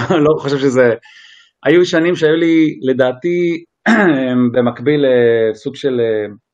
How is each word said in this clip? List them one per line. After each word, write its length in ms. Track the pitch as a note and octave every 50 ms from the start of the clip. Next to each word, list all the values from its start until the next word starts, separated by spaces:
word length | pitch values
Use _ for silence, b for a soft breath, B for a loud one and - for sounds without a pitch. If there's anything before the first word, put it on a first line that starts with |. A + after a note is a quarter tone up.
| A#2+ -
<laughs> 160 | G3+ D#3+ D3
לא 160 | D3+ D#3 D3+
חושב 160 | - C#3 C#3+ C#3
שזה... 240 | C3+ C#3 B2 C3 B2+ A#2+ A2 - B B B B B B B B B B B _ -
היו 200 | C3+ D#3 F3+ F3+
שנים 300 | F3+ F3+ E3 E3 F3 F3+
שהיו 220 | - E3 D3+ D#3+
לי, 300 | E3 E3+ E3 E3 D#3+ D#3+ D3+ - -
לדעתי, 840 | C3 C3 C3 B2 C3 B2+ B2+ B2+ - F3 F3 F3 F3 E3+ E3+ - - _ _ _ - G#3
<clears throat> 680 | A#3 A3 G3+ F3 D3 C3 C3 B2+ B2+ B2 B2 A#2+ A#2+
במקביל, 500 | B2+ A#2+ A#2+ A#2 - A#2+ C#3+ D3+ D3 C#3
אה, 500 | C3 B2+ B2 A#2+ A#2 A#2 A2+ A2+ A2 G#2+
סוג 220 | - - C#3 B2
של, 240 | - - C#3 B2+ A#2+
אה, 340 | A#2 A2+ A2 G#2+ G#2 G#2 G#2 G#2+ _ _